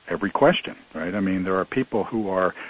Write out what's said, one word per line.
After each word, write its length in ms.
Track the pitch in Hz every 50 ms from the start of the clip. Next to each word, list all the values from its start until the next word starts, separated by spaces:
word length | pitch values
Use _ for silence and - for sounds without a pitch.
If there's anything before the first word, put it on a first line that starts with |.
| - -
every 220 | 87 82 101 98
question, 440 | - - - 147 - - - - - - - - -
right? 180 | 80 80 90 98
I 60 | 104
mean, 240 | 98 95 95 92 90
there 120 | 95 95
are 100 | 92 87
people 380 | - - 131 127 - - 101 92
who 260 | - 120 110 104 98
are 260 | 95 92 92 87 - - -